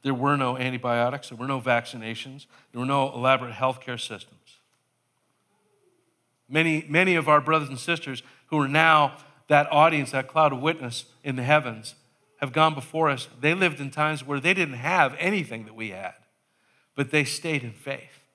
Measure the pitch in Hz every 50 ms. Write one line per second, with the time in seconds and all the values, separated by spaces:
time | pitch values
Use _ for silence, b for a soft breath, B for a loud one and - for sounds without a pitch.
0 | _ 139 135 123 127 143 147 143 135 123 123 131 127 131 127 123 123 123 120 120
1 | 117 123 131 143 - - 123 110 123 135 139 131 113 131 123 120 117 - - 123
2 | 110 110 113 110 - 135 131 143 - b b b b b _ 120 123 131 139 139
3 | 135 139 - 123 123 131 135 131 127 120 113 104 127 131 131 123 - - 123 117
4 | - - 113 98 - _ _ _ _ _ - _ _ _ _ _ _ _ _ _
5 | _ _ _ _ _ _ _ _ _ _ _ 415 _ _ _ _ _ _ _ _
6 | _ _ _ _ _ _ _ _ _ _ 127 156 165 165 160 156 156 147 147 165
7 | 185 185 180 165 143 156 151 147 135 131 160 160 147 135 135 123 - - 170 165
8 | 160 143 131 120 - b b b b b - 151 143 135 143 156 160 160 160 151
9 | 147 135 139 B B B B B B _ 151 143 147 - 160 147 156 165 160 147
10 | 139 - - 135 131 - - 160 156 147 139 123 131 156 165 156 139 120 117 -
11 | - _ _ _ _ 147 131 127 120 127 151 151 151 123 113 110 110 - - _
12 | _ _ _ _ _ _ _ _ 147 135 117 156 156 160 160 143 127 - - 160
13 | 160 151 139 127 - - - 123 127 151 165 185 190 175 147 139 143 139 - -
14 | 151 151 156 147 131 131 143 139 131 170 190 185 175 147 131 123 123 151 180 185
15 | 156 135 127 147 165 180 208 202 160 120 120 113 110 110 110 110 113 110 95 92
16 | 95 90 - _ _ _ _ _ _ _ _ _ _ _ _ _ _ _ _ -
17 | 143 - - 151 143 - - - - 170 160 143 123 120 107 - - - 135 -
18 | - - - - _ _ _